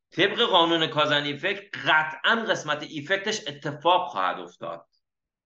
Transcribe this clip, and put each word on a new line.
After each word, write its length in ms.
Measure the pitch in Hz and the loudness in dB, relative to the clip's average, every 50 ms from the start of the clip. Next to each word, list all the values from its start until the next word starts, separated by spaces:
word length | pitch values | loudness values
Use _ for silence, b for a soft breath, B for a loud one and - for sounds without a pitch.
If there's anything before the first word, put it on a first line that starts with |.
| _ _ | _ _
طبق 300 | - 151 180 202 214 214 | -2 0 0 2 2 0
قانون 460 | 240 240 196 175 165 165 170 165 160 | 0 4 6 6 6 6 4 2 0
کازن 460 | 151 - 147 151 139 147 143 147 147 143 | 0 2 2 2 2 2 0 0 -2 -6
افکت، 440 | 143 175 190 202 - - - - | -4 -4 -4 -4 -4 -8 -14 -12
قطعاً 580 | 123 123 156 160 156 151 - - - - 196 226 | -6 2 4 4 4 4 0 -4 -2 2 2 2
قسمت 480 | 226 220 190 175 - - 151 147 143 - | 2 2 -2 -2 -2 -2 -4 -4 -6 -6
افکتش 640 | - 151 147 139 160 196 190 - 220 208 - - | -10 -10 -8 -4 -2 -2 -2 -2 -4 -4 -4 -6
اتفاق 600 | 147 143 - - 151 139 - - 170 202 - - | -10 -12 -8 -8 -8 -6 0 2 4 4 4 2
خواهد 320 | - - 98 92 90 82 90 | -2 -4 -2 -2 -2 -2 -4
افتاد. 460 | 87 - - - 85 82 85 85 - _ _ _ _ _ _ _ _ _ _ _ _ | -10 -16 -14 -12 -12 -10 -10 -12 -14 _ _ _ _ _ _ _ _ _ _ _ _